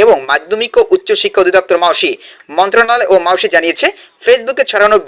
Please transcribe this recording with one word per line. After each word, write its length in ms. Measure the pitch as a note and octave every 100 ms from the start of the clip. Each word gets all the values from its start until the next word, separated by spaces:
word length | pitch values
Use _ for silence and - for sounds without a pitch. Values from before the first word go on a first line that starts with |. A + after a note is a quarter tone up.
এবং 140 | A3+ D#3 C3+
মাধ্যমিক 420 | D3 - G#3+ A#3 -
ও 20 | -
উচ্চ 140 | F#3 - G#3
শিক্ষা 200 | G3+ -
অধিদপ্তর 400 | F3+ F#3 F#3 F3
মাওসি। 260 | F3 D#3 E3 - - - - D#3
মন্ত্রণালয় 500 | G3 A3+ A3+ A#3+ F#3+
ও 20 | F#3 E3+
মাওসি 220 | F#3 -
জানিয়েছে 320 | E3+ E3 E3 E4 - - _
Facebook-এ 400 | - B3 A3+ C4+ -
ছড়ানো 260 | G#3 G#3 G#3